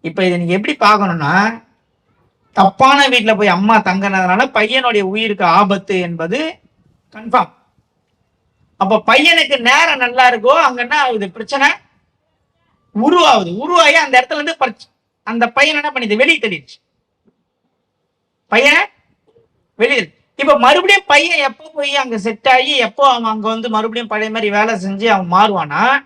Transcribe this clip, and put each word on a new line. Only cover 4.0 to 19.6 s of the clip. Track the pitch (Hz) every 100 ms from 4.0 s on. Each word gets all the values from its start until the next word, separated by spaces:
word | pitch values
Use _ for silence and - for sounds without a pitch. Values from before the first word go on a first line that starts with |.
| 196 190 180 185 262
பையனுடைய | 220 214 262 254 214 190
உயிருக்கு | 208 226 202 175
ஆபத்து | 175 202 196 196 185
என்பது | 175 165 165 247 320 - _ _ _ _ _ 214
கன்ஃபார்ம். | 226 247 180 _ _ _ _ _ _ _ _ _ _ _ _ _
அப்ப | 190 214 -
பையனுக்கு | 262 320 330 302 269
நேரம் | 233 285 330 277 247
நல்லா | 247 247
இருக்கோ, | 240 233 311
அங்க | 285 240
என்ன | 240 294
ஆகுது? | 262 226 196
பிரச்சனை | 220 220 277 285 349 _ _ _ _ _ _ _ _ _ _ _ 208
உருவாகுது. | 262 359 302 233 175 190
உருவாகி | 311 359 - 330
அந்த | 285 254
இடத்துல | 254 302
இருந்து | 294 330
பறிச்சு-, | 247 - - _ _ _ -
அந்த | 233 233
பையன் | - 294 294
என்ன | 294
பண்ணிது? | 277 226 208
வெளியே | 294 320
தள்ளிடுச்சு. | 220 160 135 - _ _ _ _ _ _ _ _ _ _ _ _ _ _ _ _ _
பையன் | 214 277 320 415 _ _ _ _ _ _ _